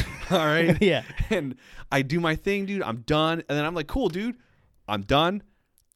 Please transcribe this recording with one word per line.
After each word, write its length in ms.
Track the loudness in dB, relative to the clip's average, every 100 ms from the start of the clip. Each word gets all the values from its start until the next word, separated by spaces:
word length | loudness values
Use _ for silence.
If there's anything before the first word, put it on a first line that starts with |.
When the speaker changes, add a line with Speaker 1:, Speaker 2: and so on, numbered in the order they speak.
| 0 -4 0
Speaker 1:
right? 460 | 2 4 4 4 4
Speaker 2:
<laughs> 40 |
Yeah. 220 | 4 2 -2 -4 -2
Speaker 1:
And 240 | -2 -2 -8 -16 -18 -4
I 100 | -2
do 160 | 0 0
my 160 | 0
thing, 320 | 0 -2 -2 -2
dude. 160 | -4
I'm 200 | -4 -4
done. 420 | 0 2 2 0 -2
And 80 | -2
then 60 |
I'm 100 | -2 -4
like, 100 | -4
"Cool, 220 | 0 0
dude. 280 | 0 -4 -6 _ _ _ _ -4
I'm 140 | -4
done. 400 | 2 2 2 -2 -8 _ _ _ _